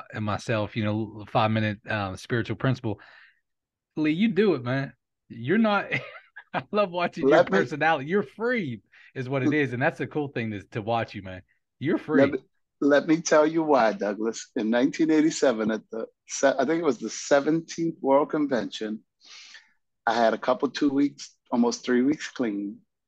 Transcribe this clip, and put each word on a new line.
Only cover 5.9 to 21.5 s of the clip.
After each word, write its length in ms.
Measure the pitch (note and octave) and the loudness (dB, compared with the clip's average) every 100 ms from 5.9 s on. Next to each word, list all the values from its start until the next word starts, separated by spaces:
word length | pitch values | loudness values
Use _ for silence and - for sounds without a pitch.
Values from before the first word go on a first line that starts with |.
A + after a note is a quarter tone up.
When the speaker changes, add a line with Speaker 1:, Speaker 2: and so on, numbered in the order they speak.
| C#3+ - - | -6 -8 -18
Speaker 1:
<laughs> 320 | _ - - | _ -20 -10
I 100 | E3+ - | -8 -4
love 200 | G#3 G3+ | -2 -2
watching 360 | F3 F3 - C#3 | 0 -4 0 4
your 100 | D#3 | 6
Speaker 2:
Let 140 | F3+ | 6
me 80 | F#3+ | 2
Speaker 1:
personality. 500 | - D3+ D#3 D#3 C#3 | 0 0 0 0 0
You're 140 | G3 | -2
free 580 | G3+ - A3+ B3 D#3 A2 _ - - C3 | -2 -6 -4 -2 -4 -8 _ -20 -16 -10
is 120 | B2+ | -4
what 140 | C#3 | 0
it 100 | C3 | 0
is. 200 | D3+ C#3 | 2 0
And 80 | A#2+ | 0
that's 180 | C#3+ - | -2 -2
the 80 | C3+ | -6
cool 220 | D#3 C#3+ | -6 -6
thing 240 | C3+ A2+ | -4 -6
is 100 | G#2 - | -6 -8
to 100 | A#2+ | -8
watch 320 | G#2 A#2 A2 G#2 | -2 -2 -4 -8
you, 60 | |
man. 180 | F#2+ F#2 - _ _ - | -12 -14 -16 _ _ -8
You're 180 | C3+ G#3 | -2 -2
free. 240 | - C#3 | 0 2
Speaker 2:
Let 100 | C#3 | 4
me, 80 | - _ _ _ - | 2 _ _ _ -2
let 280 | C#3+ C#3+ E3 | 4 4 4
me 140 | D#3 | 0
tell 240 | - D#3 D#3 | 4 4 4
you 160 | D#3+ | 2
why, 300 | D#3 C#3 A2+ | 2 4 4
Douglas. 580 | G2+ G2+ G2+ A2+ A2+ - - | 0 -4 -2 -4 -6 -8 -4
In 140 | G#2+ | 0
nineteen 400 | A#2+ C3+ - D#3+ | 2 2 2 2
eighty-seven, 600 | D#3 D#3 D#3+ C#3 A2 G#2+ | 4 4 2 0 2 0
at 100 | G#2+ - | -2 -6
the 140 | A2 A2+ _ - | -10 -10 _ -14
se-, 260 | - C#3 - | 0 0 2
I 60 | C3+ | 0
think 160 | E3 | 0
it 40 | E3 | 0
was 140 | A2+ | -2
the 100 | A2 | -4
seventeenth 840 | - - C#3+ C#3+ E3 D#3+ - E3 - | -6 2 2 4 -2 -2 -6 -6 -2
World 280 | C3 C#3 D3 | 2 2 2
Convention, 720 | D#3 C#3+ B2 - - A2 G#2+ _ _ - - - - _ _ _ _ - | -2 -2 -2 -4 -8 -8 -10 _ _ -20 -20 -20 -20 _ _ _ _ -2
I 80 | |
had 200 | A2+ A2+ | 2 2
a 40 | A2 | 2
couple, 320 | - B2+ C#3 | 0 0 0
two 200 | - D3 | 0 0
weeks, 420 | C3+ C#3+ C#3+ - _ - | 2 0 -2 -20 _ -4